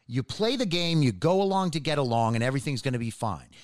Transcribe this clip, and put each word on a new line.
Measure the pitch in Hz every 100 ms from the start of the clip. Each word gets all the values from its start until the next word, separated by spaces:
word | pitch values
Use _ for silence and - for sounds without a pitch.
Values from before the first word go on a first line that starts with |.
| -
you | 120
play | - - 220 262
the | 220
game, | 175 170 165
you | 131
go | 92 160 190
along | 196 190 185
to | 151
get | 143 147
along, | 127 117 113 113
and |
everything's | 123 135 151 131
gonna | 135 123
be | 117
fine. | - 113 80 - -